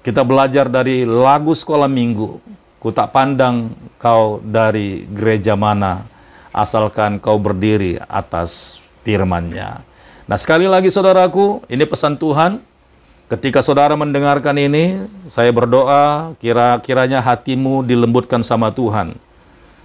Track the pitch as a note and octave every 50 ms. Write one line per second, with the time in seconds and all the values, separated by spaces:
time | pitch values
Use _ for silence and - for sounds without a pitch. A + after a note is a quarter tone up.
0 | _ B2+ A2 C#3 C3+ A#2+ C3 C3+ C3+ C3+ B2+ C#3 C3+ B2+ A#2+ C3 B2+ C3+ C3 B2+
1 | B2+ A#2 A2+ A#2+ B2+ C3 C#3+ D3 D3+ D#3 D#3+ D3+ - - D#3 D3 C#3+ C#3 C3+ B2+
2 | A#2+ A#2 A#2 G#2 A2 - - - _ - G#3 - _ _ _ _ - A2+ A2 -
3 | A2+ - - C3 C3+ C#3 C#3 B2+ C3 B2+ B2 A#2+ A#2 A2+ A2+ - - - _ _
4 | - A#2+ A#2 A2+ A2 G#2+ G#2+ - - G#2+ G#2+ A2+ A2+ A2 G#2+ G#2+ G#2 G2+ G2 E2
5 | - - G#2 G2 A2 A2+ A2 G#2+ F#2 G#2+ G#2 G2+ G#2+ G#2+ G#2 G2+ G2+ F#2+ F2+ F#2
6 | G2+ - _ - - - - - - - - - G#2+ - - A2+ G#2+ G#2 - -
7 | G#2+ G#2 G2+ G2 - G#2+ G#2+ G#2+ G2+ G2+ G2+ F#2 G2 G#2+ G#2+ G#2 G2 F2+ E2+ -
8 | - - - G2 F#2 - - E2+ E2+ F2 - - - - - - _ _ _ _
9 | _ - G#2+ G2 G2 F#2 F2+ E2+ E2+ E2+ E2 F#2 F#2+ - - - - _ _ _
10 | - - - - - - - - - - D#3+ E3 F3+ F#3+ F#3+ F#3 F#3 F#3+ F3+ G3+
11 | F#3 F#3+ F#3 F#3 F#3 F#3 D3+ F#3 G3+ G3+ G#3 - - _ A#2+ B2+ D3+ D3+ - -
12 | - D3 D3 B2+ - D#3 D3 D3 D#3+ F3+ G3+ A3+ - _ _ _ _ _ _ _
13 | _ _ _ _ _ _ A#2+ A2+ - C3+ A#2 C#3 B2 - C#3+ C#3 C#3+ D3 D3+ D3
14 | D3+ D3 C#3+ C#3 C#3+ C#3+ C#3+ C#3+ B2 D3 C#3 C#3+ C#3+ C#3+ C#3+ D3+ E3 F3+ F#3 F#3+
15 | F#3+ G#3+ - - F#3 D3+ - - A#2 A#2+ A#2 A#2 A#2 A#2+ A#2+ C3 C3+ C3 C#3+ C#3+
16 | C#3+ D3 D3 D3 D#3+ E3 D#3+ _ - A#2 A#2 A#2+ A#2+ B2 A#2+ A#2+ - - C3 B2+
17 | B2+ B2+ C3+ C3 B2 C3 B2 A#2+ - - C3 B2+ C3+ C3 C3+ C3+ C3 A#2+ B2 A#2+
18 | A#2+ A#2 A#2 B2+ A#2+ - B2+ A#2 A2+ - A#2+ A2+ A#2 A2 G#2 - B2+ A2 G#2 G#2+
19 | F#2 E2+ - - _ _ _ _ _ _ _ _ - - _ _